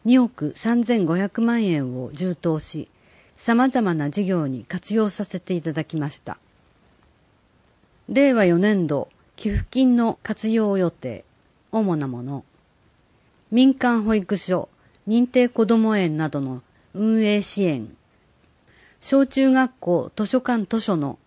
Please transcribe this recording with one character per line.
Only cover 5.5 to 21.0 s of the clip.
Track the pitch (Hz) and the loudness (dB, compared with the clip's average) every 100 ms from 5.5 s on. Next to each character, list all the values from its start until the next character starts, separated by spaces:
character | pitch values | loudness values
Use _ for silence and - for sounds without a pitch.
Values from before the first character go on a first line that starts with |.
い | 175 | -4
た | 160 | -4
だ | 156 151 | -6 -6
き | 160 | -4
ま | 147 | -6
し | - | -8
た。 | - - _ _ _ _ _ _ _ _ _ _ _ _ _ _ _ _ - | -14 -16 _ _ _ _ _ _ _ _ _ _ _ _ _ _ _ _ -4
令 | 208 277 | 2 4
和 | 240 | 4
四 | 185 170 | 4 4
年 | 208 202 160 | 4 2 0
度、 | 143 - _ _ - | -2 -4 _ _ -8
寄 | 220 | -4
付 | 202 - | -4 -2
金 | 254 262 240 | 2 4 4
の | 226 - | 2 -2
活 | - 214 220 | -8 -6 -2
用 | 226 214 196 | 0 0 0
予 | 175 | 0
定、 | - 127 107 - _ _ _ _ | -2 -10 -12 -16 _ _ _ _
主 | 220 202 160 | -2 0 0
な | 139 | -2
も | 120 | -6
の。 | 123 139 - _ _ _ _ _ _ _ _ _ - | -8 -10 -12 _ _ _ _ _ _ _ _ _ -2
民 | 226 262 | 4 4
間 | 262 247 233 | 4 2 0
保 | 208 214 | 2 0
育 | 180 196 | 0 -4
所、 | - 180 - _ _ _ - | -2 -4 -4 _ _ _ -2
認 | 226 247 | 0 2
定 | 254 247 | 2 2
こ | 247 214 | 2 2
ど | 226 | 2
も | 220 214 | 2 2
園 | 175 156 | 0 0
な | 156 | -2
ど | 147 | -4
の | 135 127 - _ _ | -6 -8 -12 _ _
運 | 180 214 220 | -4 0 2
営 | 214 208 | 2 0
支 | 196 - | -2 -2
援。 | 185 139 110 - _ _ _ _ _ _ _ _ _ _ | 0 -2 -6 -16 _ _ _ _ _ _ _ _ _ _
小 | - 277 277 | 0 2 2
中 | - 269 | 2 4
学 | 262 254 - | 4 2 -2
校 | - 175 - | -2 0 -2
図 | - 208 | -6 -2
書 | 254 | -2
館 | 247 233 196 | 0 -4 -2
図 | 226 | -4
書 | 214 | -2
の | 175 | -2